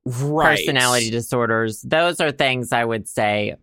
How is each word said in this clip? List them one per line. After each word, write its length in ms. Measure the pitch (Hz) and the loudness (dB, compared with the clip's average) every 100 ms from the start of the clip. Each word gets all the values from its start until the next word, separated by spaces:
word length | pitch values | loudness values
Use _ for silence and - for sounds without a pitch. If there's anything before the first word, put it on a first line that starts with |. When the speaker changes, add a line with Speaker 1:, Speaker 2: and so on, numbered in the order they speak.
| - | -10
Speaker 1:
Right. 520 | 120 143 151 156 151 | -6 -2 2 4 2
Speaker 2:
personality 500 | - 135 127 123 113 | 0 2 4 2 0
disorders. 720 | 117 117 127 117 113 113 107 | -2 -2 0 0 0 0 -4
Those 400 | 127 156 175 175 | -2 0 2 0
are 100 | 160 | -2
things 400 | - 139 127 117 | 0 0 0 -2
I 140 | 120 117 | 0 0
would 220 | 113 101 | -2 -4
say 460 | - 107 104 104 - | -2 0 0 -2 -6